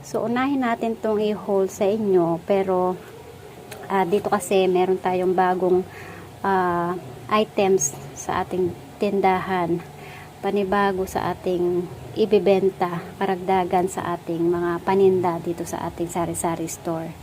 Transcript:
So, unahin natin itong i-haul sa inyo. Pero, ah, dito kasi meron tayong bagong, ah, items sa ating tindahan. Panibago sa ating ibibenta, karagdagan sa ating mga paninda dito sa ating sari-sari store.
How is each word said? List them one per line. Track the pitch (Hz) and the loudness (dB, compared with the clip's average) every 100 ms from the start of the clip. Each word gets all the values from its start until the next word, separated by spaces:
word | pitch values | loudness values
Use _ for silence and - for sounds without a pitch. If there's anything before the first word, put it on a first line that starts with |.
So, | - 226 220 | -6 -4 -2
unahin | 240 269 277 247 | 0 0 0 0
natin | 233 226 226 | 0 -2 -2
itong | 220 214 | -2 0
i-haul | 214 208 190 196 190 | 0 -2 0 2 2
sa | - 196 | 2 0
inyo. | 220 208 185 170 170 | 2 4 4 4 0
Pero, | - 196 190 180 180 185 - - - - - - - - - | 0 0 2 2 0 -2 -10 -18 -18 -18 -18 -18 -16 -14 -2
ah, | 190 | 0
dito | 180 202 - | 2 2 2
kasi | 208 - 196 190 | -2 2 4 4
meron | 180 185 185 | 4 4 2
tayong | 185 185 180 | 0 0 2
bagong, | 180 185 185 185 180 185 - - - - - | 2 2 4 4 4 2 -10 -16 -16 -18 -4
ah, | 196 190 180 175 175 180 - - - | 0 2 2 0 0 -4 -8 -14 -2
items | 214 220 - 196 190 - - - | 0 2 2 4 4 2 -6 -14
sa | - - 180 185 | -12 -4 -4 -2
ating | 180 180 - - - | -2 -2 -4 -14 -4
tindahan. | 208 196 190 185 170 185 170 170 - - - - - - | 0 2 2 2 0 0 0 -2 -4 -16 -16 -16 -18 -6
Panibago | 196 202 190 202 202 190 190 | -2 0 2 2 2 0 -2
sa | - - | -2 -2
ating | 180 185 180 175 175 175 - - | -2 -2 0 2 0 -4 -10 -10
ibibenta, | - 214 208 180 190 190 190 180 170 - - | -2 4 4 4 4 2 0 -4 -4 -8 -4
karagdagan | 196 185 180 190 180 185 185 | -2 -2 2 2 2 2 0
sa | 185 170 | -2 -6
ating | 175 - 165 170 | -6 -4 0 0
mga | 175 175 170 - | 2 0 -2 2
paninda | 190 190 185 180 165 | 6 6 6 2 -2
dito | - 170 170 | -4 -6 -6
sa | - 170 | -6 -6
ating | - 170 | -4 -4
sari-sari | 180 170 170 175 165 165 | -2 -4 -2 -2 -2 -6
store. | - - 165 165 165 | -6 -6 -6 -6 -12